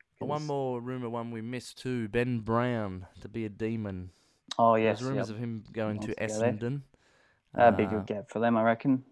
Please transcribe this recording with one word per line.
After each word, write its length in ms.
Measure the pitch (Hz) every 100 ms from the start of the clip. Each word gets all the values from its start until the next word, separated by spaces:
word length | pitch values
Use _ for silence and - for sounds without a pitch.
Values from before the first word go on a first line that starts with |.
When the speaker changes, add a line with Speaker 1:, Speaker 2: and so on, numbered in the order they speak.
| _ -
Speaker 1:
one 200 | 131 147
Speaker 2:
'cause 80 | 151
Speaker 1:
more 320 | 143 131 123
rumour, 280 | 120 127 120
one 220 | 117 117
we 100 | 113
missed 380 | 113 127 - -
too. 280 | 131 127 110
Ben 320 | 117 123 117
Brown 680 | 107 113 123 120 104 92 92 -
to 60 | -
be 160 | 113 110
a 40 |
demon. 640 | 101 110 113 104 95 92 - _ _ - -
Speaker 2:
Oh, 140 | 117 113
Speaker 1:
There's 240 | 110 107
Speaker 2:
yes, 20 |
Speaker 1:
rumours 280 | 127 107 98
Speaker 2:
yep. 60 | 107
Speaker 1:
of 40 |
him 220 | 120 113 -
going 240 | 113 107 104
Speaker 2:
Wants 80 | 107
Speaker 1:
to 60 | -
Speaker 2:
to 120 | 110
go 120 | 107
there. 140 | 117
Speaker 1:
Essendon. 280 | 107 117 139 135 _ _ _ _ _ _
Speaker 2:
That'd 240 | - 120 110
be 60 |
a 40 | 107
Speaker 1:
Uh, 20 |
Speaker 2:
good 160 | 107 98
get 240 | 104 -
for 80 | 110
them, 160 | 117 117
I 60 |
reckon. 400 | 113 113 143 131 127